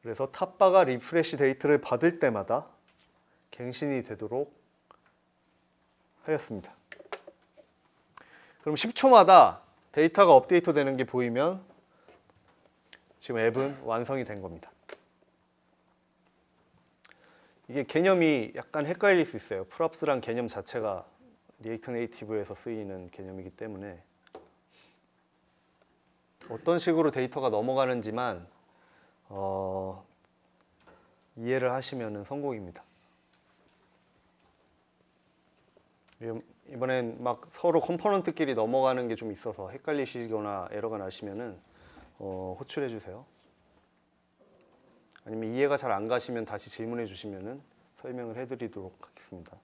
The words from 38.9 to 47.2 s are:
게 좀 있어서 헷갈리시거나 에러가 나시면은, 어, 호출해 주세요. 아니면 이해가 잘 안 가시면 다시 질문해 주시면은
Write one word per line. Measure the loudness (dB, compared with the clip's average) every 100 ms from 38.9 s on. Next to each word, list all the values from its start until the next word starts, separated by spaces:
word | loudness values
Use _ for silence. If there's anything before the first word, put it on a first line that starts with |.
| 0 -4
게 | -6
좀 | -8
있어서 | -10 -12 -10 -12
헷갈리시거나 | -12 -6 -4 -4 -8 -6 -6 -6 -8 -8
에러가 | -8 -6 -6
나시면은, | -10 -10 -12 -10 -12 -14 _ _ -20 -20 -20 _
어, | -12 -10 -10 -12
호출해 | -10 -8 -6
주세요. | -8 -14 -18 -20 _ _ _ _ _ _ _ _ _ _ _ _ _ _ _ _ _ _ -20
아니면 | -14 -10 -6
이해가 | -2 0 0
잘 | -2
안 | -4 -2
가시면 | -4 -4 -10 -8
다시 | -10 -12
질문해 | -10 -8 -8
주시면은 | -10 -12